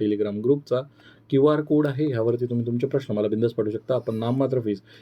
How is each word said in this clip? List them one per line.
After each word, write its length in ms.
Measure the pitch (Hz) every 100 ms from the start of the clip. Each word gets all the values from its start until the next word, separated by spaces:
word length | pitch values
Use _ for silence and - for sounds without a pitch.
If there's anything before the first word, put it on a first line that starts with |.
Telegram 400 | 107 104 104 104
ग्रुपचा 380 | 120 143 143 123 139 _ - - -
क्यूआर 320 | 135 147 151
कोड 260 | 151 151 147
आहे, 180 | 131 151
ह्यावरती 400 | 117 117 120 120
तुम्ही 200 | 120 117
तुमचे 220 | 120 131
प्रश्न 260 | 139 -
मला 140 | 107 107
बिंदास 260 | 107 117
पाठवू 180 | 117 107
शकता. 240 | 107 - 127
आपण 200 | 120 113
नाममात्र 440 | 117 127 135 127
फीस 220 | 110 98 - -